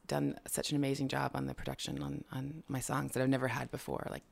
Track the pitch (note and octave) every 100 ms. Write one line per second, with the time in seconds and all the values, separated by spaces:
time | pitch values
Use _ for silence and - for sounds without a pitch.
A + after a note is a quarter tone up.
0 | - C#3+ C#3+ - - - - D3 C#3 C#3
1 | C3+ C3+ C3+ - C3+ - - - - C#2
2 | C#3+ - - C3 C#3 D#3+ - C3 - C3+
3 | C3+ B2+ C3 C3+ B2+ B2+ B2 A#2+ - -
4 | - - -